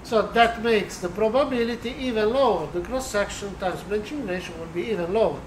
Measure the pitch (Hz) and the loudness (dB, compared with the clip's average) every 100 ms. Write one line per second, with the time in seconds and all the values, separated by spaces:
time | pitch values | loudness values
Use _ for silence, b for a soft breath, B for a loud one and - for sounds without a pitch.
0 | - 226 196 233 226 226 233 214 185 - | 2 2 4 4 4 4 2 2 0 -6
1 | 180 185 220 254 285 247 233 233 226 269 | -6 0 2 4 2 0 0 -2 -6 -4
2 | 254 220 214 262 254 180 151 175 170 170 | -2 2 2 4 4 2 -2 -4 -4 -4
3 | 165 202 196 - 202 185 190 156 170 208 | -2 -2 -2 -4 -8 -4 -4 -4 -4 -4
4 | 208 294 214 180 175 165 160 170 233 190 | -2 -6 -4 -4 -6 -10 -8 -6 -2 -2
5 | 170 214 196 135 | 0 2 2 0